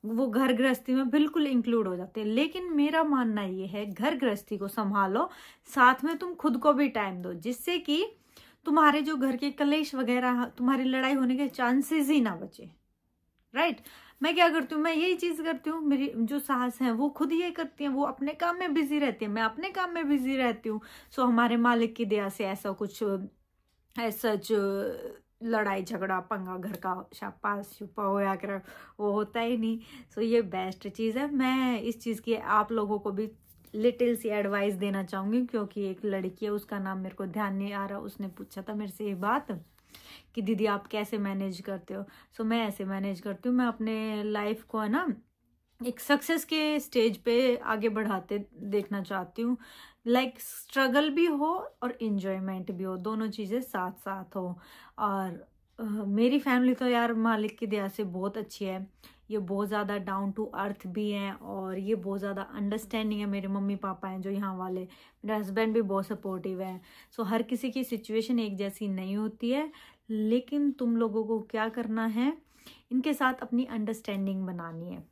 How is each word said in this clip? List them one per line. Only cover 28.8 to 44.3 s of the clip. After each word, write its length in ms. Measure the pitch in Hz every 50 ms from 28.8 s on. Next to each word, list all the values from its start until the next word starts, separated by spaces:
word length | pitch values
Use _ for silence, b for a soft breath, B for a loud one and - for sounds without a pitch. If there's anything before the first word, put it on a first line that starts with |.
| B B B -
वो 120 | 208 208
होता 280 | 202 208 208 208 - 233
ही 180 | 233 233 247
नहीं। 220 | 226 220 226 226 226 B B B 254 247 B -
So, 60 | 208
ये 200 | 226 226 233 233
best 460 | 220 180 185 185 185 190 190 - -
चीज़ 320 | 202 196 - 226 226 220 254
है। 100 | 285 285 294
मैं 460 | 262 262 254 262 262 262 254 240 214
इस 180 | - 233 226 226
चीज़ 200 | - 240 220 220
की 140 | - 233 226
आप 360 | 214 - - 202 214 214 214
लोगों 280 | 226 226 208 202 214 202
को 120 | 202 208
भी 180 | 196 196 220 214 - - _ - - - - - -
little 420 | 214 220 247 240 240 247 240 233
सी 140 | 226 - 220
advice 460 | 208 208 202 196 202 202 196 208 202
देना 280 | 180 202 202 196 196 190
चाहूँगी, 420 | 180 - 190 190 208 220 247 247
क्योंकि 400 | 240 - 220 208 202 - 208 202 190
एक 160 | 190 - -
लड़की 400 | 208 196 190 180 185 185 - 220
है, 60 | 208
उसका 280 | 208 208 208 - 208 196
नाम 180 | 190 190 190
मेरे 180 | 190 185 185 185
को 100 | - 196
ध्यान 300 | 185 165 208 208 196 196
नहीं 180 | 196 196 202 202
आ 120 | 196 196
रहा, 140 | 196 202 202
उसने 280 | - 202 - - 202 190
पूछा 320 | 180 - 196 - - 196
था 140 | 185 - 208
मेरे 160 | 208 214 196
से 140 | 185 - 214
ये 100 | 208 196
बात 340 | 175 196 208 240 294 285 - 202 165 165 _ _ B B B B B B B B B B B _
कि 60 | 233
"दीदी 240 | 196 190 226 190 220
आप 200 | 214 202 202 202
कैसे 300 | - - 208 208 202 233
manage 420 | 208 202 196 196 196 196 190 180 175
करते 320 | 185 - 196 180 - - 190
हो?" 100 | 196 202 196 B B B B _
So, 80 | - 220
मैं 160 | 220 233 233 226
ऐसे 180 | 208 202 - 196
manage 340 | 190 196 196 196 202 190 175
करती 280 | - 202 196 - - 247
हूँ, 60 | 247
मैं 80 | 247 254
अपने 580 | 240 226 226 220 220 220 220 220 220 214 208 208
life 400 | 214